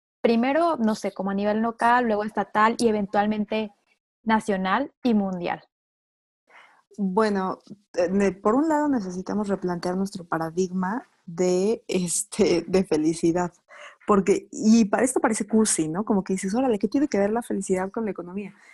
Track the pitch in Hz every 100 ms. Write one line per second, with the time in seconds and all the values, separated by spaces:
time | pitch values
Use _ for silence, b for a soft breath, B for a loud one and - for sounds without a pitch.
0 | _ _ - 233 254 294 339 311 220 214
1 | 202 - 190 196 208 214 233 226 233 247
2 | 233 208 214 214 196 214 220 233 233 214
3 | 196 208 208 214 202 220 214 - _ _
4 | _ _ 220 220 214 190 185 208 285 _
5 | 254 214 196 180 175 - - _ _ _
6 | _ _ _ _ _ b b b b -
7 | 196 185 220 196 190 - - - _ -
8 | 175 196 196 185 208 254 320 294 294 262
9 | 185 180 185 196 202 190 180 175 180 185
10 | 196 190 170 165 160 170 185 185 185 233
11 | - _ - 170 180 180 202 226 - 185
12 | 175 - - - 170 170 - 185 185 156
13 | 156 165 170 175 175 - _ B B B
14 | - 202 190 190 - - 214 233 202 214
15 | 262 - 269 226 208 220 214 - 156 165
16 | 214 202 185 190 190 226 269 208 208 285
17 | 294 196 202 226 - 208 196 185 190 233
18 | 214 185 175 190 202 - b